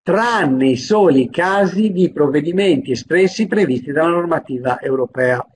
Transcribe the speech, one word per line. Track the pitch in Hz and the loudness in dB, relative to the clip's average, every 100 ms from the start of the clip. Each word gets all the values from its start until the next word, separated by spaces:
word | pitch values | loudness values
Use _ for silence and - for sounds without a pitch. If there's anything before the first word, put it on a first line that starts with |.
tranne | - 190 240 226 156 131 135 | 0 0 0 0 0 2 2
i | 123 | 0
soli | - 214 185 135 123 | 0 2 4 4 0
casi | - 180 196 190 180 220 | -2 0 2 0 0 -2
di | 180 175 | 0 0
provvedimenti | - 147 147 156 180 196 139 - | 2 0 0 -2 0 2 0 -2
espressi | 120 - 175 190 - 202 | -6 -2 2 2 0 -2
previsti | 208 175 127 127 | 0 0 -2 -2
dalla | 143 165 | 0 0
normativa | 175 170 160 - 127 127 127 | 0 -2 -4 -4 -6 -4 -4
europea. | 139 131 123 131 127 120 - | -4 -2 -4 -2 0 0 -6